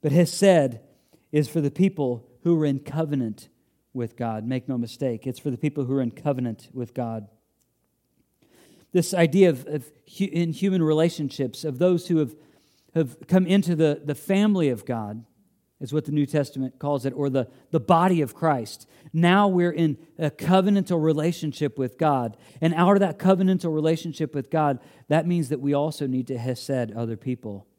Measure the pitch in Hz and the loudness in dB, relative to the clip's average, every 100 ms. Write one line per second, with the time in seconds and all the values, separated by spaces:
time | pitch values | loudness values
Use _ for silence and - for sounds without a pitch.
0 | 156 147 175 - 202 175 135 117 - _ | 2 2 2 4 4 6 4 -4 -18 _
1 | _ _ _ 147 147 165 143 147 190 190 | _ _ _ -2 0 -2 -2 2 0 2
2 | 135 120 - _ 175 165 151 135 - 147 | -4 -4 -10 _ 0 2 2 -2 -4 -6
3 | 160 143 117 104 - _ _ _ _ 131 | -2 -2 -4 -8 -16 _ _ _ _ -8
4 | 117 - 117 110 110 127 127 127 117 - | -8 -6 -6 -6 -6 -6 -4 -6 -6 -6
5 | 135 113 - 123 151 123 151 147 127 139 | -6 -4 -8 -8 -8 -4 -4 -4 -2 -2
6 | 123 - 151 127 123 107 - 127 120 - | -2 -4 -4 -4 -4 -8 -14 -12 -10 -8
7 | 117 113 104 _ _ _ _ _ _ _ | -8 -8 -12 _ _ _ _ _ _ _
8 | _ _ _ _ _ _ _ _ _ 185 | _ _ _ _ _ _ _ _ _ -2
9 | 165 185 165 165 185 135 139 151 - _ | 0 2 2 6 4 4 -4 -8 -8 _
10 | _ - 190 170 170 147 190 185 156 156 | _ -8 -4 -2 -2 -2 0 2 2 4
11 | 165 165 143 - 135 - 160 127 180 175 | 2 0 -6 -4 -6 -6 -10 0 2 2
12 | 180 165 139 - _ _ _ _ _ 165 | 2 0 0 -4 _ _ _ _ _ -2
13 | 143 - - 185 185 196 175 160 156 143 | -2 -4 2 2 4 2 2 2 2 0
14 | 147 143 - 196 208 196 147 117 - 117 | -6 -10 -2 2 2 2 2 0 -4 -6
15 | 107 110 117 _ _ _ _ _ 131 151 | -6 -10 -14 _ _ _ _ _ -6 -6
16 | - 147 139 156 135 135 131 - 143 143 | -2 -2 0 0 -2 -6 -8 -6 -4 -2
17 | 131 131 139 131 123 - _ 165 113 170 | -4 -4 -2 -2 -4 -10 _ -4 2 4
18 | 185 175 135 - 160 139 110 - - _ | 4 2 -2 -2 -2 0 -4 -14 -20 _
19 | - 160 175 190 202 185 175 156 165 143 | -8 2 4 6 4 2 0 2 0 0
20 | - - 156 - 156 190 190 202 - 175 | -10 -4 -4 -4 2 4 4 2 0 0
21 | 156 156 160 170 156 - 147 135 127 - | 0 0 -2 -2 -6 -4 -6 -2 -6 0
22 | 160 139 117 - - - 160 165 175 202 | 0 0 -2 -8 -20 -2 -2 2 4 4
23 | 190 147 185 190 190 185 170 156 156 160 | 2 0 2 4 4 2 0 0 0 0
24 | 165 143 156 143 127 160 151 127 - _ | -4 -6 -6 -6 -4 0 0 0 -8 _
25 | _ 151 165 175 135 139 139 143 151 147 | _ 0 2 -2 -2 -4 -2 0 -2 -4
26 | 139 127 127 127 120 120 - 135 113 107 | -4 -4 -4 -6 -4 -6 -4 -4 -4 -6
27 | 117 113 - 123 110 101 - | -8 -6 -8 -8 -8 -14 -16